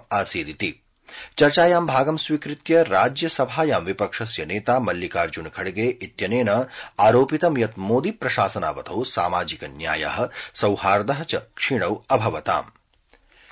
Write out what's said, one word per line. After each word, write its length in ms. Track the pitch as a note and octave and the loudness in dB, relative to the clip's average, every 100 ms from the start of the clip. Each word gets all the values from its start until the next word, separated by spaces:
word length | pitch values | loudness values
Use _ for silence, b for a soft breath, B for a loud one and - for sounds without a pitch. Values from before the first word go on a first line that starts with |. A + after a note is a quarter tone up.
| - | -4
आसीदिति। 600 | G#2 F#2+ F2+ D2+ D#2 F#2 - _ _ B B B - | -2 -2 -4 -8 -6 -8 -8 _ _ B B B 4
चर्चायां 480 | D3 D3 E3+ F3 E3 | 4 6 6 4 2
भागं 300 | C3 C#3 D#3 | 2 2 0
स्वीकृत्य 640 | - D3+ D3 D3 - E3 | -2 -4 -4 -8 2 4
राज्यसभायां 1000 | D#3 F#2+ A#2 C3+ E3 - B2 A#2+ D#3+ F#2+ | 6 4 2 2 -2 0 0 0 0 0
विपक्षस्य 640 | E2+ F#2+ G2+ - A2+ - | -2 -2 -4 -4 -6 -6
नेता 340 | D#2 G2 G#2+ B2 | -4 -4 0 0
मल्लिकार्जुन 720 | B2+ F2+ F2 F2 E2+ D#2+ D#2 | 0 -2 -4 -2 -2 -4 -10
खड़गे 500 | - F#2+ F#2 A#2+ - | -8 -6 -2 -2 -2
इत्यनेन 600 | G2 - F#2+ A#2+ A2+ G#2+ C3 B B B | -8 -6 -2 0 2 0 0 B B B
आरोपितं 580 | G#2+ A#2+ C3+ D3+ F3 C#3+ | 6 6 4 2 0 2
यत् 200 | A2 - | -2 -2
मोदी 320 | F#2+ A#2+ E3+ | 0 0 0
प्रशासनावधौ 960 | A3 C3 - G2 G#2 D#2+ D2 - F2+ | -4 -4 0 0 0 -4 -6 -6 -6
सामाजिक 600 | - - F2 F2+ F2+ D#2+ | -4 -2 0 0 -4 -8
न्यायः, 640 | C#2+ C#2 D#2+ D#2 D2 D2+ - B B | -12 -8 -4 -2 -2 -4 -4 B B
सौहार्दः 680 | - G#2+ G2+ G2 G2+ G#2 C#3 | -2 0 2 2 2 2 -4
च 120 | D#3+ | -4
क्षीणौ 720 | G#2 - - - B2+ F2+ G#2 - | -6 -6 -6 -2 0 0 -2 0
अभवताम्। 540 | B2+ A2+ D#2 - E2 - _ _ _ _ b b b b | 0 0 -2 -2 -2 -2 _ _ _ _ b b b b